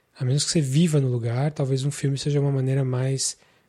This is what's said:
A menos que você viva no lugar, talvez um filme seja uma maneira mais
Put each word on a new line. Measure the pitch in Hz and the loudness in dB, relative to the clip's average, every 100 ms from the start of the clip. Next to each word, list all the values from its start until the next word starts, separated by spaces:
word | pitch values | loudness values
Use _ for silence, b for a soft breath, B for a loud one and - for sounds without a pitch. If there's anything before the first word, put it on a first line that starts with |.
| _ - | _ -6
A | 127 | -2
menos | 143 | 0
que | - | 0
você | 170 | 0
viva | 135 139 175 151 | 2 2 4 2
no | 131 | 2
lugar, | 123 117 120 147 | 0 -2 0 -2
talvez | - 131 135 139 | -2 -2 0 -2
um | |
filme | - 139 139 | -2 -2 -2
seja | 151 143 | 0 0
uma | 143 | 2
maneira | 135 131 135 | 0 0 0
mais | 131 123 131 135 - - b b | 0 0 0 -2 -4 -8 b b